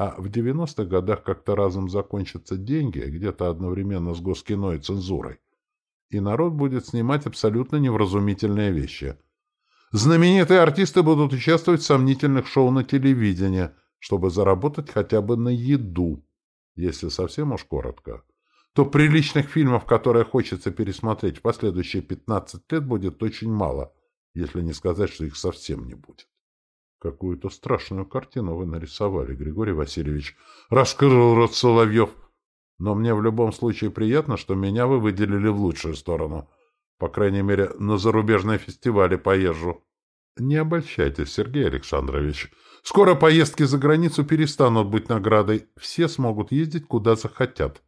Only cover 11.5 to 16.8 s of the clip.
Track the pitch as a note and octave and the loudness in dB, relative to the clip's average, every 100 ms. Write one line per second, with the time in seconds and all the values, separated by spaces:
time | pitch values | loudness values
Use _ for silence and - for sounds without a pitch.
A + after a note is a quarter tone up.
11.5 | D#3+ E3 E3 - C#3 C3 C3+ D3+ C3+ B2 | 2 4 0 4 4 4 2 2 0 0
12.5 | - B2+ C3 B2 C#3+ C3+ C3 G#2+ F2+ G2 | 2 2 2 0 2 2 2 2 2 0
13.5 | F#2 F2 - _ _ - G2 F#2 F2 G2 | 0 -2 -6 _ _ -4 0 0 2 2
14.5 | F#2+ D3 D3 D3 - G2 A2 G2+ A#2 A#2+ | 2 0 -4 -6 -4 0 0 0 -2 -2
15.5 | B2 B2 C#3 G#2+ E2+ F2 C#2+ _ _ _ | -2 0 0 0 -4 -2 -4 _ _ _
16.5 | _ _ - | _ _ -6